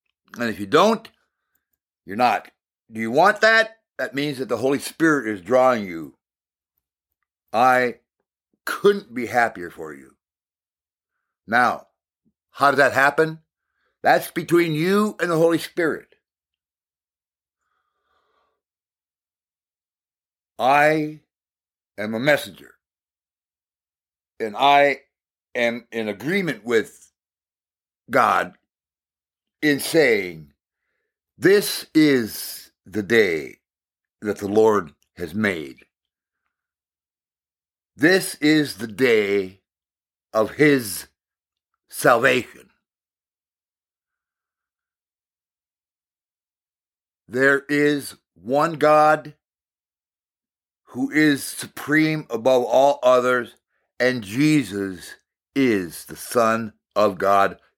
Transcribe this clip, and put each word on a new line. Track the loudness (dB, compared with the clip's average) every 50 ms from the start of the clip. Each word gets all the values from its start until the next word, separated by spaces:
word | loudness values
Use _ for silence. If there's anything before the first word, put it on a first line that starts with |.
| _ _ _ _ _ _ -12 -8
And | -6 -6
if | -6 -8
you | -4
don't, | 0 2 4 4 4 2 0 -4 -12 _ _ _ _ _ _ _ _ _ _ _ _ _ _ _ _ _ _ _
you're | -10 -2
not. | 0 2 2 2 0 -4 -8 _ _ _ _ _ _ _ _
Do | -10 -8
you | -6 -2
want | 2 2 4 4 4 4
that? | 2 4 4 4 2 0 -4 _ _ _ _ -10
That | -10 -8 -6
means | -6 -6 -6 -6 -6
that | -6 -4
the | -4 -2
Holy | 0 0 -2 -2
Spirit | -4 -8 -4 0 0 2 2 0 -2 -4
is | -6 -8
drawing | -4 0 2 2 4 2 2 0 -4
you. | -8 -10 -12 -12 -14 -18 _ _ _ _ _ _ _ _ _ _ _ _ _ _ _ _ _ _ _ _ _ _ _ _ _ _ _ -2
I | 2 2 4 4 2 0 -2 -4 -8 _ _ _ _ _ _ _ _ _ _ _ _ _
couldn't | -10 -6 0 2 2 2 2 -4 -12 -10
be | -10 -8 -4
happier | -2 0 0 0 -2 -8 -14 -14
for | -14 -14 -16 -16 -16
you. | -18 -20 -20 _ _ _ _ _ _ _ _ _ _ _ _ _ _ _ _ _ _ _ _ _ _ _ _ _ _ _
Now, | -2 2 2 2 2 0 -4 -8 _ _ _ _ _ _ _ _ _ _ _ _ _
how | _ 0 2 2
does | 4 4
that | 2 4 4
happen? | 2 2 2 2 2 0 0 -2 -8 _ _ _ _ _ _ _ _ _ _ _ _
That's | 0 2 2 2 0 -4
between | -8 -10 -4 0 0 0 2 0 -2
you | -2 -2 0 0 0 0 -2 -4 -4
and | -4 -2
the | 0 2
Holy | 2 2 2 0
Spirit. | -4 -6 -6 -4 -2 -2 -4 -6 -10 _ _ _ _ _ _ _ _ _ _ _ _ _ _ _ _ _ _ _ _ _ _ _ _ _ _ _ _ _ _ _ _ _ _ _ _ _ _ _ _ _ _ _ _ _ _ _ _ _ _ _ _ _ _ _ _ _ _ _ _ _ _ _ _ _ _ _ _ _ _ _ _ _ _ _ _ _ _ _ _ _ _ _ _ _ _ _ _ _ _ -4
I | 0 2 2 4 4 2 2 0 -4 -6 -10 -14 _ _ _ _ _ _ _ _ _ _ _ _ _ _ _ -10
am | -10 -8 -6
a | -4
messenger. | 0 0 0 0 -2 -8 -18 -20 -20 -20 _ _ _ _ _ _ _ _ _ _ _ _ _ _ _ _ _ _ _ _ _ _ _ _ _ _ _ _ _ _ _ _ _ -10
And | -10 -8 -4
I | 0 2 4 4 4 4 2 0 -2 -8 _ _ _ _ _ _ _ _ _ -6
am | -4 -2 -2 -4 -6 -10 _
in | -8 -8 -6 -6
agreement | -8 -8 -6 -4 -4 -4 -4 -4 -6 -8 -4
with | -2 0 0 0 -2 -8 -20 _ _ _ _ _ _ _ _ _ _ _ _ _ _ _ _ _ _ _ _ _ -2
God | 0 2 2 2 2 0 -2 -4 -8 _ _ _ _ _ _ _ _ _ _ _ _ _ _ _ _ _ _ _ _ _
in | -2 0 0 0
saying, | -2 0 2 4 4 4 2 2 0 -4 -10 -14 -18 -20 _ _ _ _ _ _ _ _ _ _ _ _ _ _ _ _ _ -2
"This | 2 4 4 4 2 -2 -6 -10 -12 -2 2
is | 2 4 4 4 2 0 -4 -8 -12 -14 -14 -16 -18 -20 -20 _ _ _
the | -10 -8 -8 -4
day | 0 2 2 2 2 0 -4 -6 -10 -14 _ _ _ _ _ _ _ _ _ _ _ _ _
that | -8 -8 -6 -6
the | -6 -2
Lord | 2 4 4 4 4 2 -2 -6 -12 _ _ _ _
has | -14 -12 -10 -6
made. | -4 -2 -2 -4 -4 -8 -12 -16 -20 _ _ _ _ _ _ _ _ _ _ _ _ _ _ _ _ _ _ _ _ _ _ _ _ _ _ _ _ _ _ _ _ _ _ _ _ _ _ _ _ _ _ _
This | 0 2 2 2 2 0 -4 -6
is | -2 0 2 2 2 0 -2 -6 -10
the | -12 -12
day | -4 -2 0 2 2 2 0 0 -2 -2 -4 -6 -10 _ _ _ _ _ _ _ _ _ _ _ _ _ _ _
of | -2 -2 -2 -2 0
his | 2 2 2 2 2 0 -6 -10 -12 -14 -18 _ _ _ _ _ _ _ _ _ _ _ _ _ _ _ _
salvation." | -10 -2 0 2 2 2 2 0 0 -2 -4 -6 -12 -20 -20 _ _ _ _ _ _ _ _ _ _ _ _ _ _ _ _ _ _ _ _ _ _ _ _ _ _ _ _ _ _ _ _ _ _ _ _ _ _ _ _ _ _ _ _ _ _ _ _ _ _ _ _ _ _ _ _ _ _ _ _ _ _ _ _ _ _ _ _ _ _ _ _ _ _ _ _ _ _ _ _ _ _ _ _ _ _ _ _ _ _ _ _ _
There | -2 2 2 4 4 2 0 -2
is | 0 0 2 2 0 -2 -4 -10 -16 -20 _ _ _
one | _ -8 -4 -2 0 0 0 0
God | 0 2 4 4 6 6 4 2 2 -2 -8 -20 _ _ _ _ _ _ _ _ _ _ _ _ _ _ _ _ _ _ _ _ _ _ _ _ _ _ _ _ _ _
who | _ -8 -8 -6 -2
is | 0 2 2 2 2 0 -4
supreme | -10 -12 -12 -14 -14 -14 -12 -6 -2 0 2 2 0 -2 -4 -6 -8
above | -8 -2 0 2 2 2 2
all | 2 2 4 4 4 2 2
others, | 2 4 4 4 4 2 0 -2 -4 -6 -12 _ _ _ _ _ _ _ _ -2
and | -2 -2 -2 -2 -6
Jesus | -8 -4 0 0 2 2 2 0 -2 -6 -6 -6 -8 -8 -12 -16 -20 -20 -20 _ _ _ _ _ _ _
is | 0 0 2 0 0 -2 -6 -10 -16 -18
the | -18 -18 -16
Son | -14 -6 -2 0 0 0 0 -2 -4 -8 -14 _ _ _ _
of | 0 0 0 0 -2
God, | 0 2 2 2 2 0 -2 -8 _ _ _